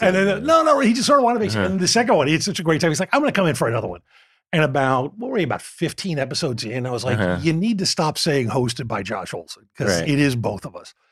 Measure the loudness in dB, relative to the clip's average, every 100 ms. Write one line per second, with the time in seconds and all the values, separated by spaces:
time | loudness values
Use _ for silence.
0 | 2 4 2 0 2 4 4 4 4 2
1 | 4 4 4 2 0 0 0 0 2 2
2 | 4 4 4 2 -2 -2 0 2 2 0
3 | 0 0 2 2 0 0 0 0 -4 -8
4 | _ _ _ _ _ 0 2 2 2 2
5 | -2 -8 -4 -2 -2 -4 -8 -6 -6 -6
6 | -6 -4 -4 -2 -4 -4 -6 -6 -4 -4
7 | -2 0 0 0 0 0 0 0 -2 0
8 | -2 -2 0 0 0 0 -2 -4 -6 -6
9 | -6 -8 -8 -12 -12 -20 _ -4 0 0
10 | 0 2 2 0 -4 -6 -10 -14 -20 -20
11 | _